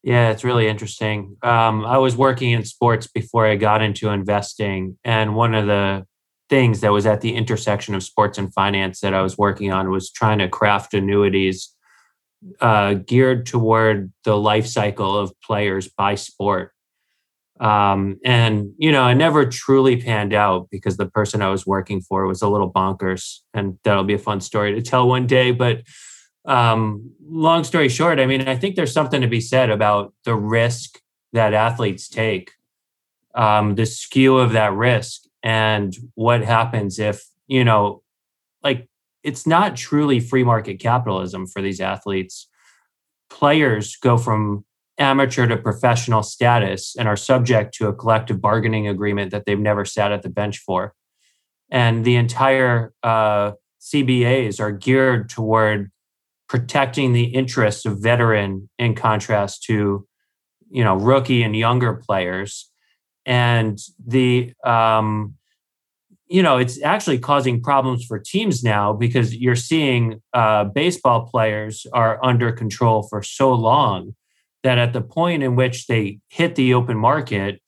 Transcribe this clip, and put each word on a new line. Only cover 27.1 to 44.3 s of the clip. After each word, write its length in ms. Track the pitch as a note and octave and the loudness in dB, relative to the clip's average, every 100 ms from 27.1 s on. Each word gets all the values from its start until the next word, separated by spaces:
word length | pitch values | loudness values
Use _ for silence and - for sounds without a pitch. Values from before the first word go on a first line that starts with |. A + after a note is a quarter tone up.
| _ D3+ | _ -12
long 380 | D#3+ D#3+ E3 | -2 2 2
story 240 | C3+ E3+ C#3 | 0 0 0
short, 300 | B2 E3 D3+ | 2 0 2
I 80 | C3 | 2
mean, 200 | C3+ C3 | 0 -2
I 80 | B2+ | -4
think 200 | G3 F#3 | -4 -2
there's 160 | D3 | -2
something 300 | D#3 C#3+ C3+ | -2 -2 0
to 60 | B2 | 0
be 120 | A#2 | -2
said 300 | A#2 C3 B2 | 0 0 2
about 420 | G#2 G#2 G#2 G2+ _ | 2 2 0 -4 _
the 100 | - | -4
risk 680 | A2+ G#2 A2+ A#2 A#2+ - - _ _ _ | -4 0 0 0 -2 -12 -20 _ _ _
that 220 | A#2 A2 | 0 2
athletes 520 | G#2+ A2+ A#2+ G#2+ F#2 - | 2 0 -2 -4 -6 -12
take, 460 | - A2+ F#2+ F#2 _ _ _ _ _ _ _ _ | -6 -4 -4 -10 _ _ _ _ _ _ _ _
um, 420 | A#2+ A2 G#2+ G#2 G2+ | 0 2 4 2 0
the 100 | A2+ | -2
skew 500 | - - C3+ C3 C3 | -4 -4 2 4 6
of 160 | A2+ | 4
that 220 | A2 G#2+ | 2 0
risk, 480 | G2 A#2+ A2+ - - _ _ | 0 0 0 -4 -14 _ _
and 540 | A2+ A2 A2 G#2+ G2+ F#2 - | -2 0 0 0 -4 -8 -16
what 280 | - A2+ A#2+ | -4 0 2
happens 560 | A2 A#2 A#2 A#2 G2+ F#2 | 2 0 0 -2 -4 -4
if, 260 | G#2+ G2+ - _ _ | -4 -6 -14 _ _
you 180 | C3 | 2
know, 380 | B2 G#2+ G#2 - _ _ _ _ _ _ | 4 4 2 -4 _ _ _ _ _ _
like, 260 | D3 B2+ B2 _ _ _ | -4 -4 -8 _ _ _
it's 240 | D3+ B2 D#3+ | -10 -6 0
not 280 | E3 G3+ | 2 2
truly 460 | B2+ - D3 D3 B2+ | -4 -2 0 2 0
free 240 | A#2+ C3 | 0 0
market 360 | A#2+ A2+ G#2+ G2 | 2 0 -4 -6
capitalism 680 | A#2 B2 A2+ F#2+ F2+ F#2+ F#2 | -2 -2 -2 -4 -6 -8 -10
for 160 | G2+ | -6
these 180 | G2 F#2 | -6 -4
athletes. 680 | F#2+ F#2+ G2+ F#2+ F#2 - - _ _ _ _ _ _ _ _ | -6 -6 -6 -6 -6 -14 -20 _ _ _ _ _ _ _ _
Players 680 | - D3 D#3 C#3 G#2+ G#2 - | 0 2 4 2 0 -4 -2
go 220 | B2+ A#2+ | 2 2
from 480 | A#2 | 2